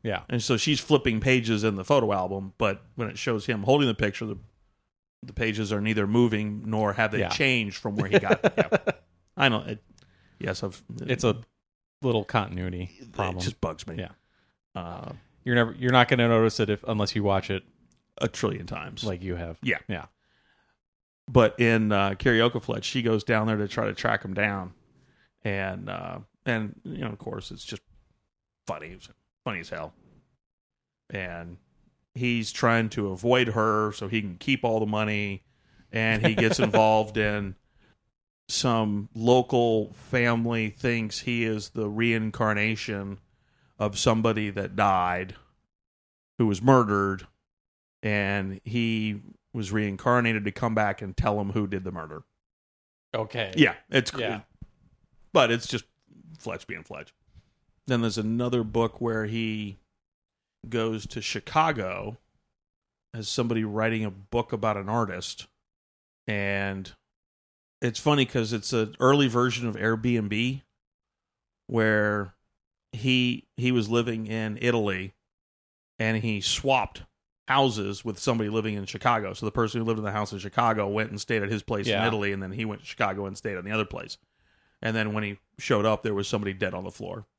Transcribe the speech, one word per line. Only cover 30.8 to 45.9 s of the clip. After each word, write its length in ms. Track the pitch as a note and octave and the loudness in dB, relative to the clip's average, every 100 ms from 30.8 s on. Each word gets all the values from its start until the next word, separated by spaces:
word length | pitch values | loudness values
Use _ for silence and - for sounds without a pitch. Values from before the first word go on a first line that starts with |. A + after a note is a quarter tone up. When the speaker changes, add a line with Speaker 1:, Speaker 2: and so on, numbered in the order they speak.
| _ _ _ | _ _ _
Speaker 2:
And 480 | G2+ F#2 E2+ E2+ F2 _ _ _ _ _ | -10 -8 -10 -14 -18 _ _ _ _ _
he's 380 | B2 B2 A#2 G#2+ | -4 -2 -2 -4
trying 380 | - A#2+ A2+ A2+ | 0 2 4 2
to 180 | A2+ G2+ | -2 -4
avoid 400 | F#2 A#2 B2+ A#2 | -2 2 4 4
her 440 | A2 A2 G#2+ G#2+ | 2 2 2 0
so 140 | - G2 | -4 -4
he 100 | A2 | -4
can 140 | G2+ F2 | -4 -6
keep 280 | - B2+ A#2+ | -2 0 2
all 140 | A2 | 0
the 40 | G#2+ | 0
money. 580 | G#2+ G#2+ G#2 G2+ G2 _ _ _ _ _ | 0 0 -2 -4 -8 _ _ _ _ _
And 320 | A2 A2+ A2 G#2+ | -2 0 4 2
he 100 | G#2+ | 4
gets 240 | A2+ - | 2 4
Speaker 1:
<laughs> 0 | |
Speaker 2:
involved 560 | C3 A2 A2 A2 G#2 G#2+ | 4 6 6 4 2 0
in 380 | G#2+ G#2 G2 F#2 _ _ _ _ _ _ _ _ - | 0 0 -6 -10 _ _ _ _ _ _ _ _ -6
some 580 | - B2+ A2+ G#2+ G#2 G2+ A2+ | 0 2 2 2 -2 -4 0
local 760 | A2+ B2+ B2 B2+ A#2+ A2 G#2+ | 6 6 6 2 4 2 0
family 760 | - - B2+ A#2+ A#2 A#2 A#2 G#2+ | -10 -4 0 2 2 0 0 -2
thinks 500 | - B2+ A#2 A2 - | -2 -2 0 -2 -6
he 260 | - A#2+ A2+ | -4 -2 0
is 240 | G#2+ G2+ | -2 -6
the 180 | B2 G#2+ | -6 -4
reincarnation 1300 | G#2+ A#2 A2+ A2 - A2 G#2 G#2+ A2 - G2+ G2 G2 _ _ _ _ _ _ | 0 2 2 -2 0 2 2 0 -2 -4 -6 -6 -12 _ _ _ _ _ _
of 180 | G#2 G2+ | -2 2
somebody 520 | - A2+ A2+ A2 G#2 | 4 4 2 0 -2
that 260 | G2 F#2+ F#2+ | -4 -6 2
died, 600 | G2+ F#2+ F2+ F2+ F#2 F#2 _ _ _ _ _ | 4 4 2 -2 -6 -12 _ _ _ _ _